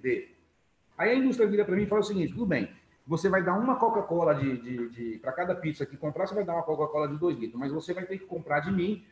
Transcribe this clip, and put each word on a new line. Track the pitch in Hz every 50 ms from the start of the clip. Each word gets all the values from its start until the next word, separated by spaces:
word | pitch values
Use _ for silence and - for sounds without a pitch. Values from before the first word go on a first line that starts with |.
| 123
D. | 127 120 101 92 - - _ _ _ _ _ _ _ _ _ _ _ _
Aí | - 175 220
a | 247
indústria | 269 262 262 - 233 220
vira | 202 208 208 202
pra | - 185
mim | 196 208
e |
fala | 196 202 214
o | 202
seguinte: | 208 208 190 160 135 -
"Tudo | - 240
bem, | 190 160 120 98 - - - _ _ _ _ -
você | 131 165 - 170 196
vai | 190 190
dar | 175 180 180
uma | 202 240 262 247
Coca-Cola | 254 240 226 220 202 196 - 170 170 165 156 147
de, | 139 139 135 127
de, | 120 117 123 123 120 120 117
de, | 117 117 117 113 107 107
pra | - 131
cada | 127 170 180 180 180
pizza | 180 160 156 147 - 143
que | - 143
comprar, | - - 151 151 - 190
você | 190 196
vai | 214 190
dar | 170 170
uma | 170 160
Coca-Cola | 156 156 147 151 151 151 151 151
de | 143 147
dois | 151 175 175 147
litros, | 120 113 - 117
mas | 120 139 139
você | 143 160 - 175 175
vai | 185 180
ter | 185 190
que | 190 -
comprar | - 175 160 - 151 147 147
de | 147 185 196
mim | 180 175 202 214 - - -